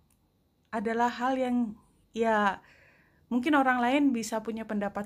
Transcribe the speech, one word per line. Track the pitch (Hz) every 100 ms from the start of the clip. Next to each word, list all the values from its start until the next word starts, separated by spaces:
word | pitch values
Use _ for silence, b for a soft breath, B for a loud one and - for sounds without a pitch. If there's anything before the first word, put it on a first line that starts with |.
| _ _ _ _ _ _ _
adalah | 226 220 233 240
hal | 240 254 262
yang, | 254 247 220 - _ _ _ 220
ya, | 226 214 202 185 b b b b b b -
mungkin | 247 311
orang | 294 262 247
lain | 240 285 277
bisa | 233 220 220
punya | 226 220 220
pendapat | 214 202 196